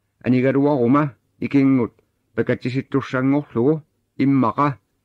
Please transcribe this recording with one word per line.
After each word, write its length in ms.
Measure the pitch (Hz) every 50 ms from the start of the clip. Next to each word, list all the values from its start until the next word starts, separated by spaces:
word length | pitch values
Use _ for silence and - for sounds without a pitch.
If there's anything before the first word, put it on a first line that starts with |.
| _ _ _ _ -
анигалуарума, 880 | 127 127 127 123 135 127 139 139 143 151 135 120 117 135 143 156 143 - _ _ _ _ _
икингут, 560 | - 120 - 143 135 135 135 127 117 98 - _ _ _ _ _ _ _ _
пакатсиситтуссангорлугу, 1500 | - 117 - 123 - - 127 120 135 123 - - 139 120 - - 127 131 135 139 147 143 - - 113 117 143 160 156 - _ _ _ _ _ _ -
иммақа, 600 | 131 139 139 135 123 110 104 - 143 147 135 - _ _ _ _